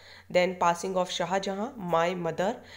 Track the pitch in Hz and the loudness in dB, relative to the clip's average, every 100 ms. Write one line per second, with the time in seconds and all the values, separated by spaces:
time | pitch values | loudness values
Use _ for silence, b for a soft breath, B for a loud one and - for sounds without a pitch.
0 | B B B 180 180 180 175 170 190 185 | B B B 2 2 2 2 2 0 -2
1 | 180 - 170 196 196 196 240 247 175 165 | -2 -2 -2 -2 -2 -4 -6 -6 0 2
2 | 170 185 170 160 185 247 B | 2 0 -4 0 -2 -2 B